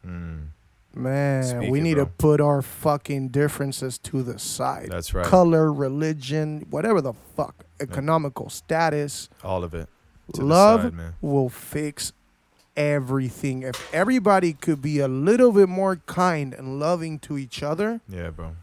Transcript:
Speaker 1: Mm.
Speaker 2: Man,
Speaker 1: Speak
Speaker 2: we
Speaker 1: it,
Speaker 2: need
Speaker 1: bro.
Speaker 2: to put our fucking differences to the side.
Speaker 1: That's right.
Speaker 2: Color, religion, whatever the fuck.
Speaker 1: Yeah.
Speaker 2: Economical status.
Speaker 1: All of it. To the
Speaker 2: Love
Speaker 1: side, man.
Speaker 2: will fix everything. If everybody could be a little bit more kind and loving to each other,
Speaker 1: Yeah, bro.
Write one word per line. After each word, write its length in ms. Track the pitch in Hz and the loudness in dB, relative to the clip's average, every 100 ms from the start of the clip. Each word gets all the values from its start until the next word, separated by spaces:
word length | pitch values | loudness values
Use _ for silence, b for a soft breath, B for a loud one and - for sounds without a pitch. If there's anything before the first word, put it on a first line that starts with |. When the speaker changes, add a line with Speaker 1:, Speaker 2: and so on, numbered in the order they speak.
| 90 | -12
Speaker 1:
Mm. 420 | 87 85 80 76 - _ _ _ | -10 -10 -10 -12 -16 _ _ _
Speaker 2:
Man, 480 | - 127 139 143 135 | -8 -2 0 2 0
Speaker 1:
Speak 260 | 127 120 123 | 0 -2 -2
Speaker 2:
we 100 | 135 | 0
Speaker 1:
it, 20 | |
Speaker 2:
need 120 | 165 | 2
Speaker 1:
bro. 100 | 147 | 2
Speaker 2:
to 60 | 135 | 0
put 300 | - 156 147 | 2 4 6
our 220 | 147 143 | 4 2
fucking 680 | 127 - 156 147 - 139 131 | -2 -2 0 0 -2 -6 -2
differences 680 | 135 147 - 139 - 131 123 | 0 0 0 -6 -4 -8 -8
to 240 | - 135 | -6 -4
the 160 | 123 - | -4 -8
side. 500 | - - 131 139 117 | -10 -4 -4 -4 -8
Speaker 1:
That's 220 | 87 85 | -8 -4
right. 120 | - - | -2 4
Speaker 2:
Color, 460 | 185 170 160 156 | 6 6 6 2
religion, 920 | 147 135 139 156 151 131 151 151 151 - | 0 -2 -2 -4 -4 -4 -4 -4 -6 -8
whatever 300 | 147 208 196 | -4 2 2
the 120 | 135 113 - - | 0 -8 -12 -8
fuck. 180 | 147 - - _ | -8 -10 -20 _
Speaker 1:
Yeah. 60 | 135 | -6
Speaker 2:
Economical 640 | - 143 160 147 - 110 | -4 0 0 0 -8 -10
status. 800 | - - 160 165 147 147 - - _ | -12 -4 0 2 0 -4 -8 -14 _
Speaker 1:
All 180 | - 92 | -6 -4
of 100 | 87 | -4
it. 140 | 82 78 _ _ _ - | -8 -12 _ _ _ -12
To 60 | - | -4
the 60 | 139 | 4
Speaker 2:
Love 360 | 170 208 226 | 8 8 6
Speaker 1:
side, 120 | 240 | 2
man. 200 | 85 82 87 | -6 -12 -8
Speaker 2:
will 280 | 147 143 127 | -2 0 0
fix 640 | - - 147 151 - - _ _ _ _ _ _ - | -4 -10 -6 -6 -6 -10 _ _ _ _ _ _ -2
everything. 880 | 147 147 127 135 127 - 143 127 | 0 0 0 -2 -2 -4 -4 -4
If 300 | 131 123 - | -6 -10 -4
everybody 580 | 156 196 254 202 190 175 | 0 2 4 4 4 4
could 280 | 147 - 147 | 0 -2 0
be 160 | 139 147 | 0 0
a 80 | 139 | 0
little 440 | 131 156 240 247 | 0 2 6 6
bit 160 | 202 185 | 8 6
more 280 | 185 196 175 - | 4 -2 -2 -6
kind 480 | - 180 160 135 | 0 2 2 -4
and 240 | - 131 135 | -8 -8 -4
loving 400 | 151 175 160 151 | -2 -2 -2 -8
to 180 | - 143 | -6 -6
each 240 | 127 - | -6 -6
other, 380 | 147 156 214 233 - | -4 -2 -2 -4 -10
Speaker 1:
Yeah, 220 | 90 85 | -8 -8
bro. 220 | 78 82 82 | -8 -12 -12